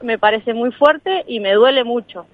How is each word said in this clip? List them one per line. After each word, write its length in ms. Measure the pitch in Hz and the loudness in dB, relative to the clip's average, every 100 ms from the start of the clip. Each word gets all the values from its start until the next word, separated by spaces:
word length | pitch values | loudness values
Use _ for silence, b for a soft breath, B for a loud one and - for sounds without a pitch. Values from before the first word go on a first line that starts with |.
me 160 | 240 220 | -6 0
parece 340 | 214 214 240 | 0 0 -4
muy 180 | 226 247 | -4 -4
fuerte 520 | - 294 311 381 381 - | 2 2 2 -2 -6 -4
y 120 | 233 | -6
me 100 | 196 | 0
duele 300 | 208 254 269 | 4 4 2
mucho. 420 | 240 240 - 185 - | -2 -6 -8 -18 -20